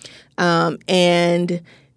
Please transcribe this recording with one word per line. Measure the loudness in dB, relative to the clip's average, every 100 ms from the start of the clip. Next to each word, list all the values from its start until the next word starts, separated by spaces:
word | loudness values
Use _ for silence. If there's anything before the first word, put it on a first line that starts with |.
| -20 -20 _ -4
um, | 0 0 -2 -4 -2
and | 0 2 2 0 0 -2 -6 -10 -20 _